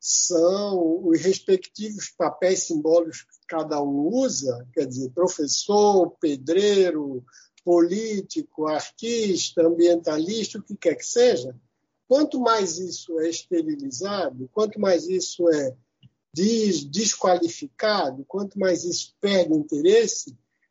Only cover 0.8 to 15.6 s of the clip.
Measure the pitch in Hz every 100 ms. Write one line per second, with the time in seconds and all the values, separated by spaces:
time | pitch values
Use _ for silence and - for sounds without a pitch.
0.8 | 165 175 175 160 180 190 - 185 - -
1.8 | 214 202 - - 151 - 185 185 - 156
2.8 | 156 170 160 - - _ - 165 156 147
3.8 | 143 139 160 247 262 - 135 120 - 160
4.8 | 135 127 127 175 180 - 143 - - 208
5.8 | 208 196 175 - 160 135 131 180 208 196
6.8 | 180 156 143 127 - - _ _ 175 175
7.8 | 170 208 220 202 190 160 - - 156 147
8.8 | - - 226 233 208 165 - 175 165 165
9.8 | 175 170 165 156 170 226 202 208 - 202
10.8 | 170 143 - 240 247 - 131 - _ _
11.8 | _ _ - 269 302 262 233 226 185 165
12.8 | 180 - - 160 165 165 - 170 156 143
13.8 | 135 123 196 202 147 127 127 208 214 214
14.8 | 196 165 170 185 - - 170 151